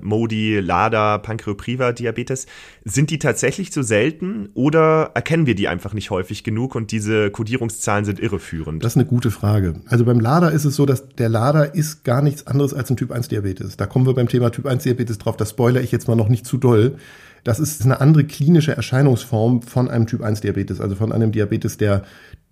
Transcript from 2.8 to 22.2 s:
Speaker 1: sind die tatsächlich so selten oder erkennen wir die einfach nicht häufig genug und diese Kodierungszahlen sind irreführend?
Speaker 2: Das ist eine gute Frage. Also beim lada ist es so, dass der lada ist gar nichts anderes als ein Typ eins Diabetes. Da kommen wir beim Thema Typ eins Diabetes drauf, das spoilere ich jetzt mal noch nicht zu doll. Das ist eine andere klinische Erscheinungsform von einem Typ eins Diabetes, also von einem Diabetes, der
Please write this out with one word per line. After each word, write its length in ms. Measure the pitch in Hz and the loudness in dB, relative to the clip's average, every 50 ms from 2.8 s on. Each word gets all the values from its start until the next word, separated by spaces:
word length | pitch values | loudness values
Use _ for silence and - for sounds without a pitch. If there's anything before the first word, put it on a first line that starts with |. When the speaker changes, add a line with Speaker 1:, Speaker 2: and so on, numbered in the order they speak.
| - | -10
Speaker 1:
sind 260 | 101 - 135 151 - | -4 0 0 0 0
die 80 | - | 0
tatsächlich 560 | - - 135 110 - 123 135 - - 180 - - | -2 0 0 0 0 0 -2 -2 -2 -8 -6 -4
so 80 | 151 | -4
selten 680 | 127 110 110 104 120 156 160 160 185 185 220 214 101 104 - | 0 2 2 2 2 2 -2 -4 -8 -8 -6 -8 -10 -8 -4
oder 560 | 120 131 151 151 160 156 160 160 160 156 - - | 0 0 2 4 4 4 4 4 2 0 0 -2
erkennen 320 | 117 - - 165 170 156 | -4 -2 0 2 2 2
wir 80 | 127 98 | 2 2
die 120 | 98 95 | 0 0
einfach 280 | 67 87 90 - 101 107 | -2 -2 -4 -6 -8 -8
nicht 160 | 104 - - | -8 -6 -4
häufig 320 | 101 92 92 - 104 - - | -4 -4 -4 -6 -8 -8 -6
genug 320 | 110 107 113 127 135 - | -6 -4 -4 -4 -4 -4
und 160 | 117 110 - | -6 -6 -4
diese 400 | 110 110 101 107 110 107 104 101 | -4 -4 -2 0 2 2 2 0
Kodierungszahlen 760 | 101 - 113 107 123 - 113 110 - - - 113 101 104 101 | -2 -4 -6 -4 -2 -4 -4 -4 -6 -4 -2 -2 0 0 0
sind 140 | 104 95 87 | -2 -2 -2
irreführend? 640 | 107 113 98 87 - - 82 80 78 78 80 80 - | -2 -4 -4 -4 -6 -8 -10 -8 -8 -6 -6 -4 -2
Speaker 2:
Das 80 | 117 | 0
ist 60 | - | 2
eine 100 | - 117 | 2 2
gute 240 | - 123 120 - 113 | 2 2 0 0 0
Frage. 500 | - - 104 104 107 104 95 85 78 - - | -2 0 0 2 2 2 2 0 -2 -6 -4
Also 180 | - 120 117 117 | 0 2 2 4
beim 140 | 120 120 117 | 4 4 2
lada 300 | 110 117 147 175 180 156 | 2 2 2 4 4 2
ist 160 | 156 147 151 | 2 2 0
es 100 | 143 147 | 0 2
so, 100 | - 151 | 2 2
dass 240 | 139 127 - - - | 2 2 0 -2 -8
der 200 | - - 120 113 | -6 -2 0 0
lada 340 | 113 107 120 143 151 156 147 | 2 2 2 2 4 2 2
ist 400 | 147 - 165 151 156 - - - | 2 0 -2 -4 -4 -4 -6 -2
gar 180 | 131 120 139 | 0 0 2
nichts 240 | 147 143 - - - | 2 0 0 -2 -6
anderes 300 | - 120 139 147 143 151 | -2 0 0 2 0 0
als 160 | 139 113 - | -4 -2 -2
ein 60 | 123 | -2
Typ 120 | - 127 - | -2 -2 -4
eins 180 | - 120 113 | -4 -6 -6
Diabetes. 480 | - 117 107 101 95 92 - - 101 - | -4 -4 -4 -4 -4 -6 -6 -10 -10 -8
Da 120 | - 101 | -6 -6
kommen 180 | - - 131 127 | -2 2 2 2
wir 80 | 131 127 | 4 2
beim 140 | 131 120 | 2 2
Thema 240 | - - 120 123 117 | 2 2 2 2 2
Typ 160 | - - 117 | -2 -2 -4
eins 160 | 139 123 120 - | -2 -2 0 0
Diabetes 340 | 127 120 120 117 117 110 | 0 0 0 -2 -4 -6
drauf, 180 | - - 113 - | -4 -4 -4 -2
das 140 | - 107 - | -2 -4 -4
spoilere 320 | - - 120 120 127 127 | -2 0 2 2 2 2
ich 100 | 127 - | 0 0
jetzt 160 | 127 117 - | -2 -2 0
mal 80 | 127 113 | 0 0
noch 140 | 113 107 107 | 2 2 2
nicht 160 | 127 - - | 2 0 0
zu 120 | - 123 | -4 -4
doll. 400 | 117 - 120 117 104 113 135 151 - - - - - - - - _ - | 2 4 4 6 6 4 2 0 -4 -16 -20 -20 -20 -20 -20 -16 _ -4
Das 160 | 120 107 - | -2 -2 -2
ist 240 | 156 - - - 113 | -2 -4 -4 0 0
eine 180 | 131 123 - | 0 2 4
andere 240 | 135 151 160 151 147 | 6 6 6 6 4
klinische 500 | - - - 139 160 175 156 156 147 - | 2 -2 0 4 4 6 6 4 2 -2
Erscheinungsform 880 | - - - 127 131 143 135 120 - - - 117 107 113 120 127 117 - | -4 -4 -2 2 2 4 4 2 2 -2 -2 0 0 2 2 2 0 -2
von 260 | - - 127 127 123 | -2 -2 -2 -2 0
einem 160 | 120 117 110 | 0 -2 -2
Typ 160 | - 117 107 | -2 -2 -4
eins 200 | 110 107 107 104 | -4 -4 -4 -2
Diabetes, 380 | - 101 90 98 95 95 92 78 | -4 -4 -2 -2 -4 -4 -6 -6
also 140 | - 98 98 | -4 -4 -4
von 180 | 95 113 110 | -2 -2 -2
einem 200 | - 110 113 110 | 0 0 0 0
Diabetes, 460 | 107 107 104 101 113 - - 107 - | 0 0 0 0 -2 -2 -4 -4 -2
der 260 | - 107 104 101 98 - - - - | 0 0 2 0 0 -2 -6 -18 -20